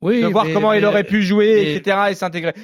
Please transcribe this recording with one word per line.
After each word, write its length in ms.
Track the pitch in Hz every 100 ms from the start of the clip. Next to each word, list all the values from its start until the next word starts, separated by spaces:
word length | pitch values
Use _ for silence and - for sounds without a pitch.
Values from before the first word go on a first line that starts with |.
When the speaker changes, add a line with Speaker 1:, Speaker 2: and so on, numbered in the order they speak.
Speaker 1:
Oui, 200 | 175 240
Speaker 2:
De 40 | 226
voir 180 | 196 165
Speaker 1:
mais, 80 |
Speaker 2:
comment 200 | 202 214
il 80 | 214
Speaker 1:
mais, 60 | 208
Speaker 2:
aurait 160 | 208
pu 180 | 202 208
jouer, 320 | 185 208 208
Speaker 1:
mais 100 | 214 156
Speaker 2:
et 20 | 147
cetera, 340 | 202 196 202
et 40 | 190
s'intégrer. 380 | 185 170 165 -